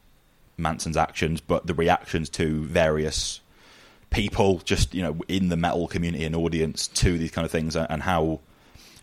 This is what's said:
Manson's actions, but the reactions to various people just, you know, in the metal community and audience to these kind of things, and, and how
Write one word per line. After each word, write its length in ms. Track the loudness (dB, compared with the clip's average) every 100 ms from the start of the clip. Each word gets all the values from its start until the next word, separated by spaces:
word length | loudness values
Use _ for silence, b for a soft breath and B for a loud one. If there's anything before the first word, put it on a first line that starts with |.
| _ _ _ _ _ -6
Manson's 400 | -4 -2 -2 0
actions, 440 | 0 0 -2 0
but 260 | 0 -2 0
the 80 | 0
reactions 540 | 2 2 0 -4 -4
to 340 | -2 -2 -2
various 760 | 0 2 4 2 0 -2 -4 -8 _ b b b b b b
people 520 | -2 0 2 4 2 2
just, 300 | 2 2 0
you 80 |
know, 160 | -4 -4 -2
in 220 | 0 2
the 80 | 2
metal 300 | 0 0 -2
community 380 | -2 -2 -2 -2
and 100 | 0
audience 520 | 0 0 -2 -2 -4
to 320 | 0 2 2
these 100 | -2
kind 160 | -2 -2
of 60 |
things, 240 | -2 -2 -2
and, 100 | -2
and 100 | -2
how 380 | 0 2 2 -2 -8 b b b b b